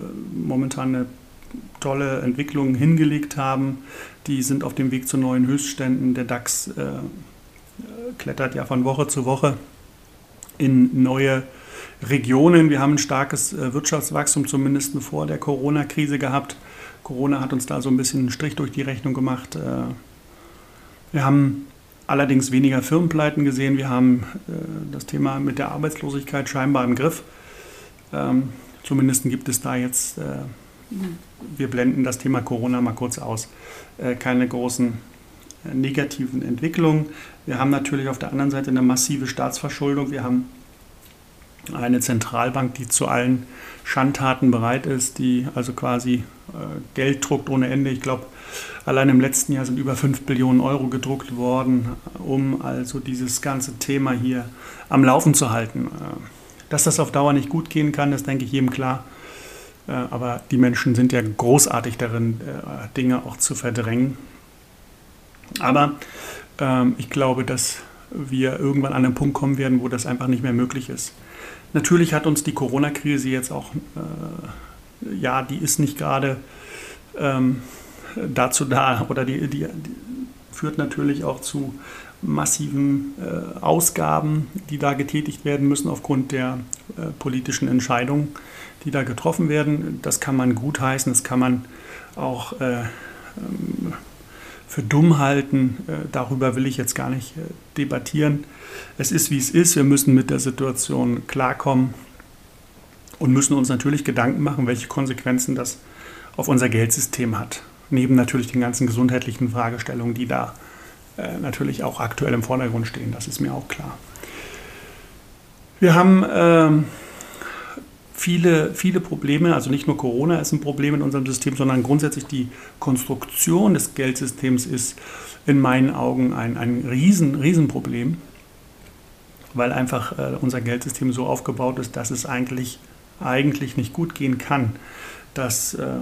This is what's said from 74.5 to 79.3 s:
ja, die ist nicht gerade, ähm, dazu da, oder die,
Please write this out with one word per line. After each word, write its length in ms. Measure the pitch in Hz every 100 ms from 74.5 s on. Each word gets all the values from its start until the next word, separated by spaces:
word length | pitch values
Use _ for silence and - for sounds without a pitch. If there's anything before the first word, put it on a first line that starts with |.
| - - - - - - -
ja, 220 | 131 131
die 160 | 127 139
ist 200 | 151 -
nicht 200 | 143 -
gerade, 400 | 151 135 139 135 - - - - - - - -
ähm, 420 | 143 131 127 131 - - - - - -
dazu 480 | 160 127 131 -
da, 400 | 135 131 135 117 -
oder 160 | 131
die, 220 | 127